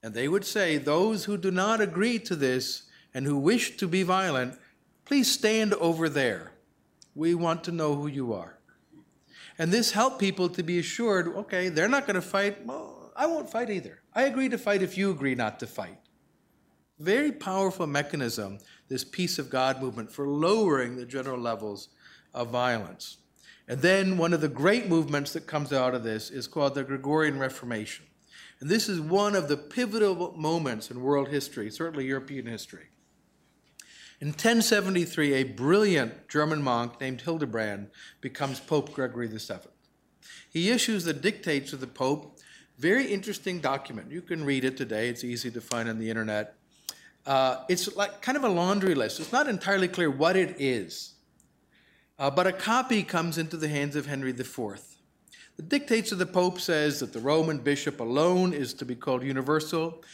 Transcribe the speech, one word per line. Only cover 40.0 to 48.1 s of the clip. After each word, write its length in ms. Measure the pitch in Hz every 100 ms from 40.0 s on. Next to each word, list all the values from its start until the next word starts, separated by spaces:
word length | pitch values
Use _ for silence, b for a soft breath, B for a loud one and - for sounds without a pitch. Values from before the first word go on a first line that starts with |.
| _ _ B B B
He 200 | 165 180
issues 340 | 247 - 214
the 100 | 170
dictates 580 | 147 170 - 180 143 -
of 60 | 135
the 80 | 127
Pope, 540 | - 131 151 - - B B B -
very 300 | 151 240 269
interesting 540 | 202 196 196 - 180
document. 500 | 147 135 - 113 87
You 100 | 165
can 240 | 170 165
read 200 | 147 135
it 120 | 127 131
today. 320 | 120 110 120
It's 140 | 120
easy 280 | 123 120 123
to 80 | 113
find 280 | - 120 113
on 120 | 113
the 100 | 113
internet. 460 | 113 110 107 107 - _ B B B B B
Uh, 400 | - 135 131 127 -
it's 260 | 180 -
like 260 | 196 202